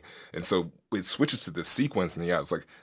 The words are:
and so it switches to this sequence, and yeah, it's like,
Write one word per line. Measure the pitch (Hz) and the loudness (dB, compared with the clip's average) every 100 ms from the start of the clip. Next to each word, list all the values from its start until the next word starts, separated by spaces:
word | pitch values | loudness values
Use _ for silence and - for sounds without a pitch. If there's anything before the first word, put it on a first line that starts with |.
| - - - | -14 -20 -12
and | 82 85 | -6 0
so | 92 85 - _ | 0 0 -6 _
it | 104 | -4
switches | 90 - 143 - | -2 2 2 0
to | - | -4
this | 85 82 | -2 0
sequence, | - 139 104 90 85 | 2 2 2 0 0
and | 85 | 0
yeah, | 85 | 0
it's | 73 | 0
like, | 80 - - | -2 -4 -20